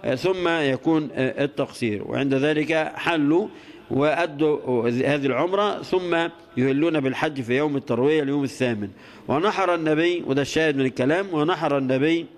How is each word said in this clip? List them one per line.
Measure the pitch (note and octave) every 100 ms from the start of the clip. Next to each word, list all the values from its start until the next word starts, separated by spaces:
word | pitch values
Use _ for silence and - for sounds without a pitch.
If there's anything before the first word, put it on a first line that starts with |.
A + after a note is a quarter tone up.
آه، | A#2
ثم | B2+ F3 F#3 F3
يكون، | D#3+ C#3+ C3 - D#3+ D3+
آه، | - C3 -
التقصير، | C#3 - C3+ - A#2+ G#2 -
وعند | B2 C#3
ذلك | C3+ C#3+ D#3 D3 D#3+ D#3 -
حلوا | - E3+ C#3+ E3 G#3+ - - - -
وأدوا | B2+ D3 D3+ F3 C#3+ D#3 D3 - B2 A#2
هذه | A#2+ C3+ D3 C#3
العمرة، | B2 F3 G3 G#3 -
ثم | C3+ F#3 F3+ E3 E3 - - B2
يهلون | C3 C#3 E3 D#3
بالحج | C3 B2+ D#3 C#3+
في | A#2 B2+
يوم | D3+ C#3
التروية، | - A#2 C3+ D#3
اليوم | C#3 C#3+
الثامن. | C3+ - B2+ G#2+ G2+ - - - -
ونحر | C3 G3 G3 F#3
النبي، | F3 D#3 D3+ E3+ F3 -
وده | C3+
الشاهد | C3+ D#3 D#3+ C#3
من |
الكلام، | C3 B2+ B2+ E3 G3+
ونحر | D#3+ D3+ F3+ D#3 C#3+
النبي | C3 C3 D3+ E3 E3